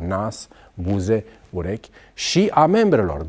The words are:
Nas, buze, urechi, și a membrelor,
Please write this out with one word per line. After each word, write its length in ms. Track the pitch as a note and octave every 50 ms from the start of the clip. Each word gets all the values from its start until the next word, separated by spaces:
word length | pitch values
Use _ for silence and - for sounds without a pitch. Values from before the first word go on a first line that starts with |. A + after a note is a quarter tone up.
| E2
Nas, 420 | F2 F#2+ F#2+ G#2 A2+ A2 - - - - - - - _
buze, 500 | - F2+ F2+ G2+ G2+ F#2 F#2+ A2+ A2 G#2 - - - - -
urechi, 400 | - F2+ E2 F2 G2+ A#2 - - _ - - _ _
și 360 | - - - - E3 G3+ G#3 -
a 120 | - D#3
membrelor, 580 | D#3+ F#3+ A3 A3+ G#3 D#3+ A#2 G#2 F2 D2+ D2 D#2